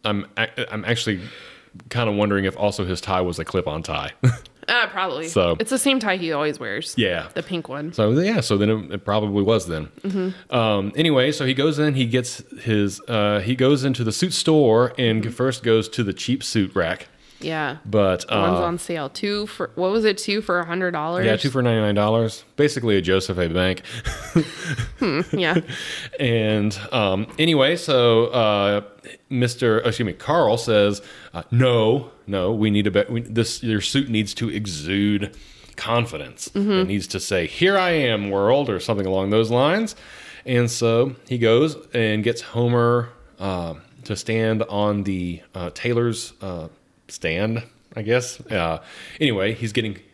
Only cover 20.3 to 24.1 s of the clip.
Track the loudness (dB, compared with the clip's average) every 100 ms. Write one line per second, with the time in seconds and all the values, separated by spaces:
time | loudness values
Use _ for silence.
20.3 | -4 0 -2 -2 -2 -2 -2 -4 0 2
21.3 | 2 0 0 2 2 2 2 2 2 0
22.3 | -4 -18 0 0 2 2 2 4 0 2
23.3 | -2 0 2 0 0 -8 -10 -8